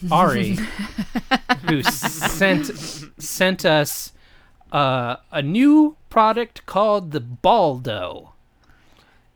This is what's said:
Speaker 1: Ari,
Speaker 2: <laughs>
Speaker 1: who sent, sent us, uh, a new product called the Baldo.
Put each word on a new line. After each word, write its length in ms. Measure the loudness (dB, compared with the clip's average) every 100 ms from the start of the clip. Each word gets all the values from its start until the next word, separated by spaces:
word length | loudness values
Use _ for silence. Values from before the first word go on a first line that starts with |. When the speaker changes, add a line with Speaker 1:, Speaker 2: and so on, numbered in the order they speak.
| 0
Speaker 1:
Ari, 480 | 2 4 2 0 -4 -6 -8 -10 -8 -8
Speaker 2:
<laughs> 600 | -6 -2 -2 -2 -4 0
Speaker 1:
who 140 | 0
sent, 840 | 0 -2 -4 -2 -4 2 2 2 -2 -8 -12 -14 -16 -14
sent 460 | -8 -2 0 2
us, 480 | 2 2 2 -4 -12 -18 _ -20 _ _ _
uh, 440 | -2 0 0 -4 -8 _
a 80 | -6
new 560 | -2 4 6 6 4 0 -2
product 560 | 2 2 2 -4 -10 -4
called 460 | 0 2 0 -2
the 80 | -8
Baldo. 1120 | -8 0 2 4 2 -2 -6 -8 -8 -12 -18 _ _ _ _ _ _ _ _ _ _